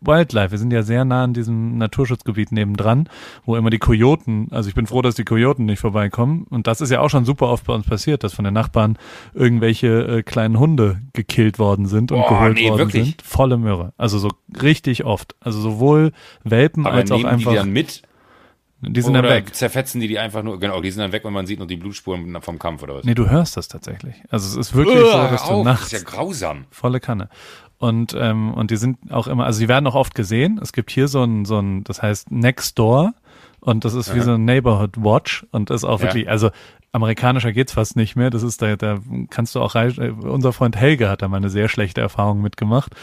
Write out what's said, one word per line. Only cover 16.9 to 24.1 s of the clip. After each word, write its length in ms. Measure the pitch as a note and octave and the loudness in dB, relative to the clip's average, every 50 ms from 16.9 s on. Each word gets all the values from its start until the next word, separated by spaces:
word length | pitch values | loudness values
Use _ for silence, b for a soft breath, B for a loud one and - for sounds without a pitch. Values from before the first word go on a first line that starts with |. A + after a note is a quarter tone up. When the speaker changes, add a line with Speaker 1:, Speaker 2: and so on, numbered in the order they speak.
| G#2+ | 0
Speaker 1:
als 160 | B2 A2 G2 | 0 2 2
auch 60 | B2 | 0
Speaker 2:
nehmen 120 | A#2 A#2+ B2 | 0 2 2
Speaker 1:
einfach 220 | B2 A#2+ A2+ A#2+ | 0 2 2 2
Speaker 2:
die 60 | A2+ | 2
dann 140 | G#2 G2 G2 | 2 2 0
mit? 300 | G2+ C3+ D3 - - - b b b b b b b b b b b b b _ _ _ - | 0 -2 -2 -4 -8 -16 b b b b b b b b b b b b b _ _ _ -10
Speaker 1:
Die 180 | - A#2 B2 | -4 -2 0
sind 120 | A#2+ C3+ C3+ | 2 2 2
dann 100 | B2+ B2 | 4 4
Speaker 2:
Oder 100 | A#2+ A#2+ | 4 2
Speaker 1:
weg. 180 | G#2+ G2 - - | 2 0 -4 -6
Speaker 2:
zerfetzen 480 | - B2+ A2+ - C3+ C3 - - B2 | -4 -4 -2 -2 -4 -4 -4 -6 -6
die 60 | A2+ | -4
die 100 | G#2 G#2+ | -4 -4
einfach 240 | G#2 A2+ A2 G#2 G#2+ | -4 -6 -6 -6 -6
nur? 180 | G#2+ A2 G2 F2+ | -6 -6 -6 -6
Genau, 220 | G2 G2+ F#2 F2+ | -4 -4 -4 -4
die 80 | F2 F#2+ | -4 -4
sind 120 | F#2 G#2+ G#2 | -4 -4 -6
dann 80 | F#2 | -4
weg 120 | F#2+ G#2+ - | -4 -6 -6
und 100 | G#2+ G2+ | -6 -6
man 120 | G2 F#2 | -6 -6
sieht 140 | F2+ G#2 - | -6 -8 -10
nur 80 | F#2+ | -8
die 80 | E2 F#2 | -10 -10
Blutspuren 640 | E2 F2 G2+ G2+ - - F#2+ F2+ F2+ E2+ F2 E2+ D#2+ | -10 -10 -12 -14 -12 -8 -8 -8 -6 -8 -10 -12 -12
vom 160 | - - E2+ | -12 -12 -12
Kampf 240 | D#2+ - E2+ D#2+ C#2+ | -8 -8 -8 -8 -8
oder 140 | D2 C#2 C#2 | -12 -12 -12
was? 80 | C2+ - | -6 -2
Speaker 1:
Nee, 80 | B2 A#2 | -2 0
du 160 | A#2+ A2 G2 | 2 2 4
hörst 260 | C#3 E3+ E3+ - - | 4 2 2 0 -4
das 120 | - - | -8 -10
tatsächlich. 480 | - - - - - - - - B2 | -10 -14 -16 -14 -14 -14 -14 -14 -16